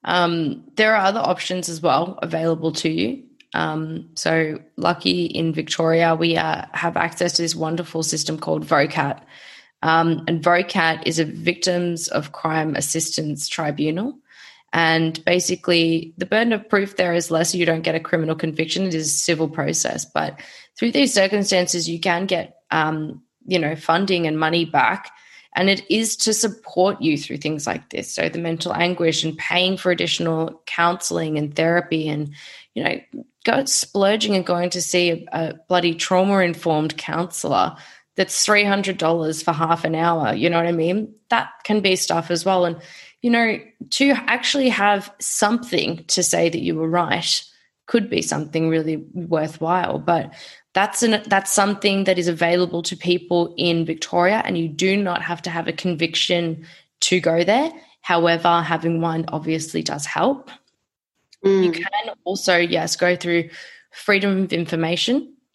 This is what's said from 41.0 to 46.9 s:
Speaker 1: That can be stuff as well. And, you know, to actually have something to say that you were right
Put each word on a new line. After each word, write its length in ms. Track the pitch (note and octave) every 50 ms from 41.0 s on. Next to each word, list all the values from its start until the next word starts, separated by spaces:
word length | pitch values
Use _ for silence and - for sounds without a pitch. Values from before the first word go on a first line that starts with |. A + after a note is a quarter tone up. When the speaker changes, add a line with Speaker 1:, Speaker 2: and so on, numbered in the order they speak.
| G#3+ - - _ _ _
Speaker 1:
That 200 | A#3 A3+ - - - - -
can 160 | - G#3+ G#3+
be 160 | F#3+ F#3+ F#3
stuff 360 | F3+ - - E3+ E3 E3 D#3+
as 120 | F3 E3 E3
well. 220 | G3 F#3+ F#3 F3+
And, 120 | E3+ E3 - - - - - - - - _
you 80 | - A#3+
know, 280 | A#3 A#3 A#3 A3 G#3+ - - - _ _ - -
to 200 | - - C4+ C#4
actually 580 | C#4 - - - A3+ A#3+ A#3+ - - C#4+ C4+ B3+
have 400 | G#3+ G#3+ G3+ G#3 G#3 G3 G3 - - _
something 840 | - - - - - G#3 A#3 A#3+ A#3+ - - - - - E3+ E3 - -
to 140 | - -
say 280 | F3 - - E3+ E3+ E3+
that 100 | E3 E3+
you 140 | - F3 E3
were 140 | D#3 D#3+
right 540 | D#3+